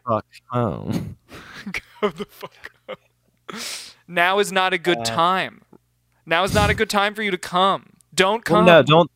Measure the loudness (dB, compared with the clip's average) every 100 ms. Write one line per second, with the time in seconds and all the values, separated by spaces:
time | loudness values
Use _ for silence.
0 | -4 -4 -4 -20 _ -4 -2 -4 -6 -6
1 | -8 -14 _ -20 -20 -18 -12 -12 -14 -8
2 | -8 -6 -16 -16 -20 _ -20 _ -18 -18
3 | _ _ _ _ -18 -14 -12 -14 -16 -20
4 | -8 0 2 2 0 0 -2 -2 0 0
5 | -2 0 2 0 -4 -10 _ _ _ _
6 | _ _ -4 -2 0 2 2 0 -2 -2
7 | -2 -4 -6 -6 -4 0 0 0 -8 _
8 | _ -2 0 0 0 4 8 6 8 4
9 | 4